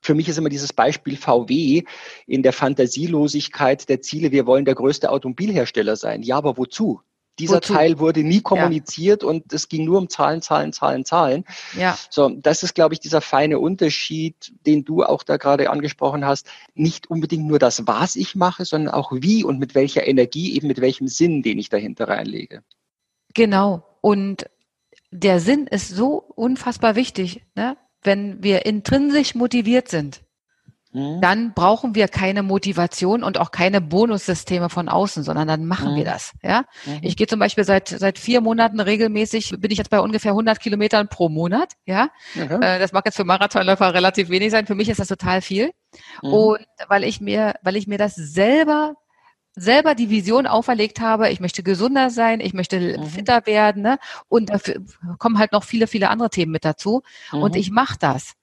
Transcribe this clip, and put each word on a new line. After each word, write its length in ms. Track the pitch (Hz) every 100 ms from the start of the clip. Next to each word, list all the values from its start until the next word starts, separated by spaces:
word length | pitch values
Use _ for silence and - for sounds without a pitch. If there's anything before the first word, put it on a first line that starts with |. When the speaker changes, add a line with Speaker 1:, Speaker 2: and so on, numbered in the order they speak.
Speaker 1:
Für 140 | -
mich 140 | 151 165
ist 100 | 156
immer 100 | 156
dieses 240 | 139 143
Beispiel 440 | - 123 151 - 139
V 320 | - 123 113
W 360 | 135 156 151 170 - - - -
in 160 | 131
der 100 | 131
Fantasielosigkeit 1400 | - 135 143 123 135 170 160 147 147 - - 139 139 -
der 120 | 131
Ziele. 300 | - 151 156
Wir 140 | 135 120
wollen 180 | 131
der 100 | 139
größte 360 | 127 131 143 -
Automobilhersteller 840 | 139 131 120 202 190 120 - 107 107
sein. 260 | 110 110
Ja, 140 | 113 135
aber 220 | 147 127
wozu? 420 | 127 - 214 113 _ _ _ -
Dieser 160 | 165 190
Speaker 2:
Wozu? 160 | -
Speaker 1:
Teil 260 | 202 160 160
wurde 240 | 160 160
nie 140 | 151 190
Speaker 2:
Ja. 40 |
Speaker 1:
kommuniziert 840 | - 185 160 156 - - 175 208
und 280 | - 160 -
es 160 | 151 -
ging 160 | 160
nur 140 | 160 190
um 100 | 180
Zahlen, 320 | - 143 165
Zahlen, 320 | - 147 147
Zahlen, 320 | - 139 131
Zahlen. 400 | 135 170 151 135 190 - - 185
Speaker 2:
Ja. 220 | 185 175 -
Speaker 1:
So, 200 | - 139
das 340 | 131 147 160
ist, 120 | 180
glaub 180 | - 160
ich, 80 | 160
dieser 200 | 151 156
feine 380 | - 139 151 151
Unterschied, 920 | 156 190 160 - - 156 160 - - _ -
den 180 | 151
du 180 | 135 160
auch 220 | - 139
da 120 | - 151
gerade 320 | 139 143 135
angesprochen 560 | 147 147 - 139 147
hast. 240 | 139 143 - - -
Nicht 360 | - 156 - -
unbedingt 360 | 165 151 165 151
nur 120 | 151
das, 300 | 123 - 117
was 260 | 110 180
ich 220 | - 185 196
mache, 280 | 180 180
sondern 300 | 180 156 151
auch 160 | - 139
wie 300 | 131 156 220
und 160 | 202 135
mit 160 | 135
welcher 320 | 139 139 143 -
Energie, 480 | 135 123 151 180
eben 140 | 139 147
mit 120 | 131
welchem 280 | 127 131 135
Sinn, 340 | - 170 151
den 160 | 120 107
ich 120 | 101
dahinter 360 | 101 107 - 113
reinlege. 560 | 104 110 107 - 107 _ _ _ _ _ _ _
Speaker 2:
Genau. 520 | - 226 196 202 175 _ _
Und 480 | 208 202 196 190 - _ _ _ _ _ _
der 300 | 180 196 180
Sinn 260 | 170 285 277
ist 220 | 202 -
so 300 | 185 247 302
unfassbar 760 | _ - 233 254 - 233 233
wichtig, 480 | 214 254 - 185 185 _ -
ne? 200 | 233 277 _ _ 202
Wenn 360 | 196 202 190
wir 220 | 202 196 -
intrinsisch 680 | 214 - 277 285 285 269
motiviert 540 | 233 247 247 214 247 247
sind, 320 | 170 147 - _ _ _ _ _ _ _
Speaker 1:
Mhm. 280 | 127 143 165
Speaker 2:
dann 340 | 180 202 233
brauchen 400 | 196 175 226 262
wir 120 | 214 196
keine 360 | - 190 196
Motivation 840 | 196 196 196 175 175 - 180 233
und 140 | 185 190
auch 120 | -
keine 300 | - 175 196
Bonussysteme 880 | 160 170 233 208 - 175 - 180 175
von 220 | 175 170
außen, 340 | 170 202 -
sondern 240 | 147 156 156
dann 160 | 156
machen 300 | 160 185 - 147
wir 60 |
Speaker 1:
Mhm. 60 | -
Speaker 2:
das, 240 | - - -
ja. 240 | - 214 269 -
Speaker 1:
Mhm. 140 | - 151
Speaker 2:
Ich 140 | 175 170
gehe 100 | 214
zum 140 | 220
Beispiel 240 | 202 -
seit, 240 | 196 196 190
seit 300 | 175 196 190
vier 240 | - 247
Monaten 360 | 226 226 226 214
regelmäßig, 800 | 196 208 226 214 220 220 214 185
bin 120 | 196
ich 60 | 208
jetzt 120 | 208
bei 100 | 208
ungefähr 340 | 202 214 214
hundert 260 | 202 226 220
Kilometern 480 | - 208 214 214 208
pro 220 | - 175
Monat, 420 | 156 170 214 359 - -
ja. 240 | 190 285 _ -
Speaker 1:
Mhm. 280 | - 151 165
Speaker 2:
Äh, 160 | 185 185
das 140 | 190
mag 140 | 190 202
jetzt 100 | -
für 80 |
Marathonläufer 680 | 185 190 202 208 185 190 190
relativ 340 | 180 185 190 175
wenig 220 | 180 214
sein, 140 | 220 208
für 100 | 196
mich 120 | 214
ist 100 | 214
das 80 | 196
total 320 | 190 185 185
viel. 320 | - 190 269 - _ - - -
Speaker 1:
Mhm. 60 | 139
Speaker 2:
Und 380 | 202 214 214 - _ -
weil 140 | 202
ich 180 | 208 214
mir, 340 | 202 202 214 -
weil 120 | 180
ich 140 | 196 196
mir 100 | 202
das 160 | 208
selber, 800 | 196 151 160 208 294 311 302 302 302 _ _ _ _ _ -
selber 400 | 180 262 311 277
die 140 | 233
Vision 360 | 214 185 240 262
auferlegt 540 | 220 240 233 214 -
habe, 300 | 226 220 220
ich 100 | 185
möchte 220 | 180 -
gesünder 460 | 180 185 233 269 262
sein, 300 | 233 226 226
ich 140 | 190
möchte 440 | 185 175 190 175 -
Speaker 1:
Mhm. 60 |
Speaker 2:
fitter 420 | 151 170 208 240 226
werden, 360 | 214 214 202
ne? 160 | 208 269 - - -
Und 220 | 226 208
dafür 320 | 202 - - 190 - 175 175
kommen 200 | 233 214
halt 120 | 214
noch 140 | 208
viele, 240 | - 226 220
viele 200 | - 190
andere 220 | 220 233
Themen 220 | - 165
mit 120 | 156
dazu. 380 | 160 151 - 247 - - -
Und 220 | 147 202
Speaker 1:
Mhm. 60 | 170
Speaker 2:
ich 100 | 185
mach 260 | 214 269 -
das. 360 | 151 131 - -